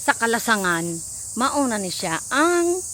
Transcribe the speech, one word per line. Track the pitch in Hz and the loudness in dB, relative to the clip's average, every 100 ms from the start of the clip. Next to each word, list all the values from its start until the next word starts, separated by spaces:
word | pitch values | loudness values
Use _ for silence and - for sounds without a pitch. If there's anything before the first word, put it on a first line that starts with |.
Sa | - - | 0 2
kalasangan, | 233 226 240 214 185 170 170 165 - - - 220 | 2 2 2 2 2 0 -2 -6 -8 -12 -8 -2
mauna | 269 285 262 214 | 0 0 0 0
ni | 185 | -4
siya | - 185 160 - | -4 -4 -4 0
ang | 262 330 349 339 359 - | 2 4 4 2 0 -4